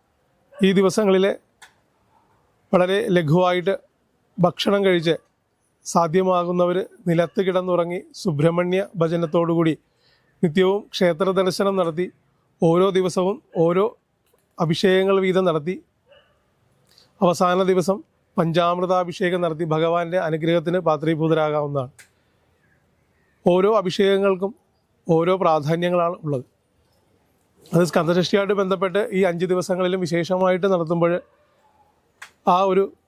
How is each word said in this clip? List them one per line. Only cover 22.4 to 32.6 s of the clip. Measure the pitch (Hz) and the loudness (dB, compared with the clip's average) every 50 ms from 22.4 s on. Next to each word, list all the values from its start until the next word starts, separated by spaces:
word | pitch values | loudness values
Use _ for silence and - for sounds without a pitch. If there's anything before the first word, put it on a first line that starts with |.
| _ _ _ _ _ _ _ _ _ _ _ _ _ _ _ _ _ _ _ _ - | _ _ _ _ _ _ _ _ _ _ _ _ _ _ _ _ _ _ _ _ 0
ഓരോ | 185 175 185 185 202 226 214 | 2 2 4 4 2 2 0
അഭിഷേകങ്ങൾക്കും | 180 185 - - 202 196 196 196 196 196 190 180 190 196 - _ _ _ _ _ _ _ _ _ _ | 0 -2 -2 0 0 2 2 2 2 0 0 0 -4 -8 -10 _ _ _ _ _ _ _ _ _ _
ഓരോ | - 165 160 165 180 190 185 185 | 0 0 2 2 2 0 2 2
പ്രാധാന്യങ്ങളാണ് | 170 156 156 139 151 165 170 175 175 180 175 170 170 180 - - | 2 2 0 0 -2 -2 -2 0 0 0 0 0 -2 -4 -6 -6
ഉള്ളത്. | 151 143 127 120 _ _ _ _ _ _ _ _ _ _ _ _ _ _ _ _ _ _ _ _ _ _ _ - - - | -6 -6 -6 -6 _ _ _ _ _ _ _ _ _ _ _ _ _ _ _ _ _ _ _ _ _ _ _ -8 -2 0
അത് | 165 180 160 | 0 2 2
സ്കന്ദഷഷ്ഠിയായിട്ട് | - 190 165 156 175 180 170 - - 202 196 190 208 196 | 0 0 0 0 0 0 0 0 0 0 0 0 0 -2
ബന്ധപ്പെട്ട് | 196 185 190 175 190 190 170 202 214 - 202 185 | 0 -2 -2 -2 -2 -2 -2 -2 -2 -2 0 0
ഈ | 196 180 | 0 0
അഞ്ച് | 170 170 180 175 185 | 0 -2 -2 -2 -2
ദിവസങ്ങളിലും | 180 175 - 185 180 185 180 185 190 180 | -2 -2 -2 -2 -2 -2 -2 -2 -2 -4
വിശേഷമായിട്ട് | 139 165 170 165 143 185 185 185 185 185 180 175 | -2 -2 -2 -2 -2 -2 0 0 0 0 0 0
നടത്തുമ്പോൾ | 196 190 175 170 156 175 170 165 170 175 180 - _ _ _ _ _ _ _ _ _ _ _ _ _ _ _ _ _ _ - - - _ _ - 202 175 | 0 0 0 0 -2 -2 0 0 0 0 -2 -6 _ _ _ _ _ _ _ _ _ _ _ _ _ _ _ _ _ _ -20 -20 -20 _ _ 0 2 2
ആ | 180 | 2